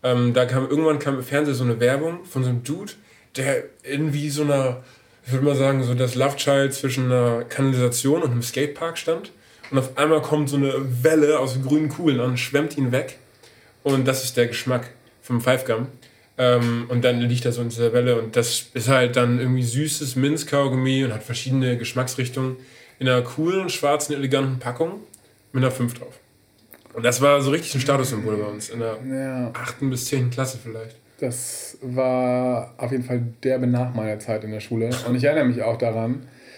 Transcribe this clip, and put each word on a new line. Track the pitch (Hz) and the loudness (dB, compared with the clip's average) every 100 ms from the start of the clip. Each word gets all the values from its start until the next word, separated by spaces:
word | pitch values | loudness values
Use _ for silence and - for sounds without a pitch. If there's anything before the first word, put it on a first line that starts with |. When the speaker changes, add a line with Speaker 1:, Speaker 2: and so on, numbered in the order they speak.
Speaker 1:
Ähm, | 127 123 120 | 2 2 4
da | 123 123 | 2 2
kam, | 131 131 | 0 0
irgendwann | 147 160 147 | 2 2 2
kam | 147 135 | 0 -4
im | |
Fernsehen | 123 143 151 127 | -2 0 0 0
so | |
eine | 123 110 | 0 2
Werbung | 120 139 165 175 - | 2 2 -2 -6 -8
von | 131 | -4
so | 127 | -2
einem | 120 | -2
Dude, | 123 165 208 - _ _ _ - | -4 -8 -8 -16 _ _ _ -6
der | 131 131 - _ | -2 -2 -4 _
irgendwie | 131 139 156 147 147 | -8 -4 -2 -2 -4
so | 143 | -2
einer, | 147 139 131 123 - - _ _ - | 2 2 2 -2 -12 -20 _ _ -4
ich | |
würd | 131 | 0
mal | 143 135 | 2 4
sagen, | 135 135 | 2 2
so | 123 | 0
das | 123 127 123 | 0 0 2
Love | 139 139 | 0 0
Child | - 139 139 | 2 4 2
zwischen | 135 135 123 127 | 0 -4 0 2
einer | 123 120 117 | 2 2 0
Kanalisation | - - 135 131 123 120 135 156 | -4 0 2 4 2 2 2 2
und | 156 | 2
einem | 120 | 0
Skatepark | 120 - 147 - 165 165 | -2 -2 -4 -4 -8 -6
stand. | - 160 - - _ - - | -4 -4 -4 -20 _ -20 -2
Und | 135 | -2
auf | 127 - | -2 0
einmal | 147 156 | 4 4
kommt | - 151 143 | 2 0 2
so | 139 | 2
eine | 139 131 135 123 | 2 0 -2 2
Welle | 143 160 147 151 | 4 6 6 4
aus | 131 127 | 0 -2
grünen | 131 151 151 | 2 2 2
Kugeln | - 170 127 | 0 2 2
an, | 123 123 | 0 -2
schwemmt | - 143 151 - | 0 0 0 -2
ihn | 131 | 0
weg. | 127 - - - _ - - _ _ | 0 -2 -10 -20 _ -20 -20 _ _
Und | 143 135 127 | 0 2 2
das | 127 | 0
ist | - - | -2 0
der | 117 | 0
Geschmack | - - 123 123 - _ _ | 0 -2 -2 -4 -18 _ _
vom | - 123 | -4 0
Five | 123 127 - | 2 0 0
Gum. | 113 131 - - _ _ - | -2 -2 -10 -20 _ _ 0
Ähm, | 123 123 120 117 120 | 4 4 2 -2 -2
und | 123 123 | 2 2
dann | 120 | 2
liegt | 120 123 127 | 2 2 0
er | |
so | 120 | -2
in | 120 | -4
dieser | 117 117 | 0 2
Welle | 120 123 117 | 2 2 0
und | 110 120 | 0 0
das | 117 - - | 0 -2 -6
ist | 123 113 | -4 2
halt | 135 123 123 | 4 4 4
dann | 120 123 | 2 2
irgendwie | 127 131 | 2 0
süßes | 120 123 151 - 143 127 | 0 0 -2 -4 -4 0
Minzkaugummi | 139 151 - 143 135 127 131 131 131 | 0 0 0 2 2 2 2 2 0
und | |
hat | 107 | -2
verschiedene | - 123 131 131 127 120 | -6 -8 0 0 2 0
Geschmacksrichtungen | 113 127 127 - 123 135 131 127 - - - _ | -2 -4 -4 -4 -4 -2 -4 -6 -14 -20 -20 _
in | 131 | 2
einer | 127 | 2
coolen, | 120 - 160 190 185 | 0 -2 0 0 -2
schwarzen, | - 147 151 - | -2 0 0 0
eleganten | 143 135 135 135 127 | -4 0 0 0 -4
Packung | 147 131 165 208 - - _ _ _ | -6 -4 -4 -6 -18 -20 _ _ _
mit | 135 | 0
einer | 127 | 0
fünf | 123 120 - | 0 -4 -6
drauf. | - - _ _ _ _ _ - _ | -16 -20 _ _ _ _ _ -20 _
Und | - | -2
das | 117 120 | 0 4
war | 139 143 | 4 4
so | 135 | 4
richtig | 156 165 135 | 0 -2 -2
ein | |
Statussymbol | 127 139 127 110 101 107 | 2 2 0 -2 -2 -2
bei | 104 | -4
uns | 104 - | -8 -10
in | 117 | -6
der | 113 110 131 | -6 -6 -8
Speaker 2:
Ja. | 131 135 131 120 | -6 -6 -4 -6
Speaker 1:
achten | 117 - - 139 | -6 -12 -4 -4
bis | 127 - | -4 -4
zehnten | 135 123 | 0 0
Klasse | 127 131 - | -2 -6 -6
vielleicht. | 117 113 113 - _ _ | -12 -12 -14 -18 _ _
Speaker 2:
Das | 131 117 - - - - | -6 -6 -10 -10 -14 -14
war | 131 127 131 127 127 123 127 120 - - | -6 -2 0 2 2 2 0 -2 -4 -8
auf | 123 | -4
jeden | 127 123 | -4 -2
Fall | 123 120 - | -2 -2 -4
derbe | 131 127 123 | -2 0 2
nach | 123 127 | 0 0
meiner | 120 107 107 | -2 -4 -6
Zeit | - 107 | -4 -6
in | 110 | -4
der | 107 | -10
Schule. | - 113 113 123 123 | -4 -2 -2 -2 -2
Und | 123 | 2
ich | |
erinnere | 139 156 131 | 2 4 2
mich | 120 | 2
auch | 110 120 | 0 0
daran. | 120 113 113 135 - - - | 0 0 -2 -4 -8 -20 -20